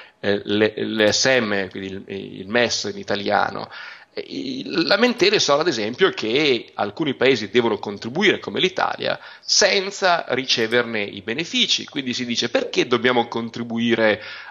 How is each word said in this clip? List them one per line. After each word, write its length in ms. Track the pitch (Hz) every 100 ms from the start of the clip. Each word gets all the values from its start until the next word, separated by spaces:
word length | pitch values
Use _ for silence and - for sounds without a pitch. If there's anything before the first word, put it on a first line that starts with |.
| - _
eh, 220 | 101 101 110
le-, 280 | 104 107 -
l'E 340 | 107 110 107
S 140 | 101 131 127
M, 280 | 107 101 92
quindi 200 | 98 95
il, 140 | 95 - 98 101 101
il 80 | 95
mes 420 | 120 113 - 104
in 80 | 98
italiano, 720 | 98 104 101 101 - 104 107 - - - -
eh, 80 | -
i-, 420 | - - 135 131 - - 147
lamentele 540 | 180 247 233 185 202
sono 220 | - 143
ad 60 | 170
esempio 440 | 117 107 123 190
che 600 | 190 110 123 147 120 - -
alcuni 400 | 101 - 151 123
paesi 340 | 127 127 104
devono 300 | 123 117 101
contribuire, 600 | 107 101 113 147 202 110
come 200 | - 104
l'Italia, 600 | 180 - - - - 50 - -
senza 840 | - - 190 196 190 - 190 170 -
riceverne 720 | 127 131 - 113 120 117 110
i 200 | 101 104
benefici. 640 | 104 123 170 254 214 - 107
Quindi 280 | 143 131
si 120 | 117 120
dice: 240 | 117 -
"Perché 380 | 269 - - 143
dobbiamo 400 | 123 123 123 117
contribuire 960 | 113 117 117 117 113 117 110 110 104 - - -